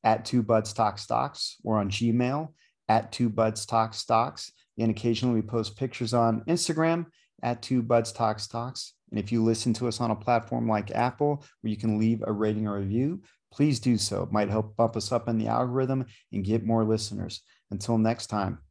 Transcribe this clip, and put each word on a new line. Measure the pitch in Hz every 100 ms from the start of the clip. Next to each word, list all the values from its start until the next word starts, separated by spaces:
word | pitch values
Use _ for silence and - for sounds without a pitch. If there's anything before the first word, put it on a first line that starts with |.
at | 113 110 -
Two | 123
Buds | 110 110 107
Talk | - 107 101
Stocks | - 117 139 - - -
or | - 107
on | 101
Gmail | 98 117 117 123 143 156 _ _ _ -
at | 113 -
Two | - 117
Buds | 104 110 107 -
Talk | 113 110
Stocks. | 104 - 113 123 - - _ _ -
And | 113
occasionally | 107 120 113 127 117
we | 107
post | 117 104 -
pictures | 131 - 113
on | 120 117 113
Instagram | - 170 - 156 165 165 165 _ _ _
at | 123 117
Two | - 127
Buds | 117 120 113
Talk | - 113 107
Stocks. | - 117 123 - - _ _
And | 107
if | 101
you | 117
listen | 113 110 123 110
to | 123
us | 113
on | 117
a | 104
platform | - 117 117 120 113
like | 107 101
Apple, | - 120 - 147 143 - _
where | 113
you | 104
can | 110 107
leave | 110 113 -
a |
rating | 104 107 107 107
or | 101
review, | 98 110 139 185 _ _ _
please | - 147 120
do | 123 113
so. | - 98
It | 92
might | 104 101
help | 107 110 -
bump | 117 113
us | -
up | 120 110
in | 113
the | 110
algorithm | 117 123 127 131 131 123 - _
and | 101
get | 98 110 113
more | 113
listeners. | 107 110 104 101 87 - _ _ _
Until | 98 - 117
next | 110 120 -
time | 107 95 - -